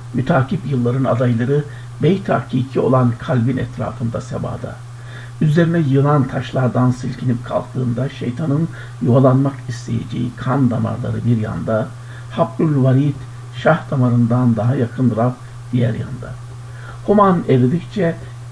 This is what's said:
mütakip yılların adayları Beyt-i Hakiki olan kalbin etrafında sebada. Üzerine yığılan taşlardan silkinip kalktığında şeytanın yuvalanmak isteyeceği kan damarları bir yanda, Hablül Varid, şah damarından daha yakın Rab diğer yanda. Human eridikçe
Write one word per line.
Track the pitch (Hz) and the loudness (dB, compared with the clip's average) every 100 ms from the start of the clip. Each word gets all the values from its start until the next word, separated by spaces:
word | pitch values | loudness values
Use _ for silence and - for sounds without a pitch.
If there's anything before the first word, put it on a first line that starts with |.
| - | -6
mütakip | - 127 170 127 190 - | -2 2 2 2 -2 -2
yılların | 135 120 131 | 0 0 0
adayları | 131 117 123 117 123 147 147 - - - | 2 2 2 2 2 0 0 -8 -14 0
Beyt-i | 151 190 - | 2 2 2
Hakiki | 135 - 131 123 - | -2 0 -2 -2 0
olan | - 131 123 117 | 2 4 4 0
kalbin | - 131 117 110 | -2 0 2 0
etrafında | 113 - 117 - 117 - | -4 -6 -8 -4 -4 -4
sebada. | - - - - - - - - - - - - | -6 -6 -6 -6 -10 -12 -16 -16 -16 -14 -14 0
Üzerine | 156 151 165 170 | 2 4 4 4
yığılan | 143 135 143 151 123 | 4 4 4 4 2
taşlardan | 139 - 151 127 127 127 | -2 -4 0 0 2 2
silkinip | 123 135 131 127 117 | 2 -4 -4 -2 -2
kalktığında | - 123 - 127 123 120 135 | -2 -4 -4 -4 -2 -2 -4
şeytanın | - 120 123 160 143 165 - - - | -4 -6 -4 -2 0 -2 -6 -14 -4
yuvalanmak | 147 113 127 127 139 - - | 2 6 6 6 2 -2 -8
isteyeceği | - - 117 - - 123 - | -10 -6 -6 -4 -4 -4 -4
kan | 131 131 123 | -2 2 2
damarları | 110 110 107 113 110 | 2 -2 -2 -4 -2
bir | 117 113 | 0 2
yanda, | 107 85 - 110 - - - - - | 0 -4 -2 0 -2 -8 -16 -16 -8
Hablül | - 170 - 165 143 | -2 -2 0 2 4
Varid, | 131 131 147 - - - - - | 4 4 2 -2 -8 -14 -14 -2
şah | 156 160 - | 2 2 0
damarından | 139 127 120 117 123 123 107 | 0 4 4 4 4 2 2
daha | 113 | 2
yakın | 139 113 131 127 107 | 2 0 0 0 2
Rab | 123 127 - - - | 0 -2 -10 -16 -4
diğer | 123 117 | 0 0
yanda. | - - - - - - - - - - - - | -2 -6 -10 -10 -12 -14 -16 -16 -16 -16 -6 2
Human | 208 196 170 - | 6 6 4 4
eridikçe | 131 127 170 - 208 170 160 - - - | 4 4 2 -2 -2 0 -2 -8 -16 -4